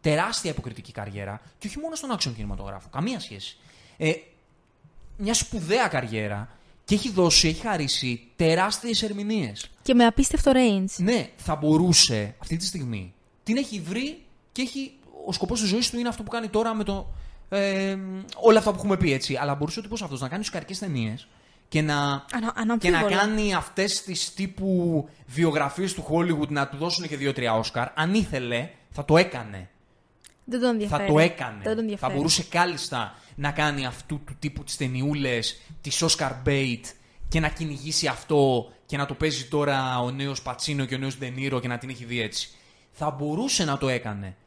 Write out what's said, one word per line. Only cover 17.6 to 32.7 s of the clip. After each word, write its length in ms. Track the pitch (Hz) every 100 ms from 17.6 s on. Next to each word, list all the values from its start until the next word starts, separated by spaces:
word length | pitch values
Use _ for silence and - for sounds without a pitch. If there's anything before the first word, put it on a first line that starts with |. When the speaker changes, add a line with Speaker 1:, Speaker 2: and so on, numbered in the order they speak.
| 196 196 196 196 190 190 185 -
Speaker 1:
όλα 220 | 226 220
αυτά 120 | 214
που 60 | 185
έχουμε 180 | 208 190
πει, 160 | 170
έτσι. 240 | 135 - 131
Αλλά 140 | 143
μπορούσε 240 | 143 151 165
ο 40 |
τύπος 200 | 208 220
αυτός 180 | 190 135
να 80 | 127
κάνει 120 | 175
οσκαρικές 380 | 214 - - 190
ταινίες 500 | 196 139 110 113 - _ _ _ _
και 140 | 156
να, 120 | 156
Speaker 2:
Ανα-, 300 | 147 143 139 -
Speaker 1:
και 600 | 254 226 - 226 233 -
να 60 | 165
Speaker 2:
αναμφίβολα. 200 | 208 185
Speaker 1:
κάνει 380 | 208 214 208
αυτές 480 | 180 - - 196 196
τις 320 | - 180 -
τύπου 720 | - 190 190 196 180 175 160 143 - -
βιογραφίες 680 | 127 165 147 143 - 190
του 100 | 185 -
Hollywood, 380 | 160 175 156 147
να 200 | 147 139
του 80 | 143
δώσουν 300 | 165 170 170
και 80 | 143
δύο-τρία 380 | 139 131 120
Όσκαρ. 340 | 110 110 - 123
Αν 200 | - 160
ήθελε, 560 | 208 196 143 120 120 151 - _
θα 140 | -
το 120 | 139 156
έκανε. 520 | 175 131 110 98 92 _ _ _ _ _ - _
Speaker 2:
Δεν 160 | - 247
τον 80 | 247
Speaker 1:
Θα 60 |
Speaker 2:
ενδιαφέρει. 380 | 233 208 147 -
Speaker 1:
το 60 | 151
έκανε. 340 | 170 170 127 107
Speaker 2:
Δεν 80 |
τον 100 | 101
Speaker 1:
Θα 60 | 220
Speaker 2:
ενδιαφέρει. 340 | 220 202 -
Speaker 1:
μπορούσε 280 | 165 151 -
κάλλιστα 720 | - 170 180